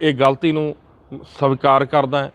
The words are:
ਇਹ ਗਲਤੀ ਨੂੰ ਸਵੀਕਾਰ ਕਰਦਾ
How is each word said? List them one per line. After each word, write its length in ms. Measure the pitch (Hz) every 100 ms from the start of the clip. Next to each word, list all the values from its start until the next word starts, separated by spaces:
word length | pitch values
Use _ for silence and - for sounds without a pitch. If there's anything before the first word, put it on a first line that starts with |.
ਇਹ 120 | 156
ਗਲਤੀ 380 | 131 135 135 165
ਨੂੰ 240 | 156 151 - _ _ _ 135 - -
ਸਵੀਕਾਰ 440 | 139 131 143 135
ਕਰਦਾ 460 | 135 151 131 143 139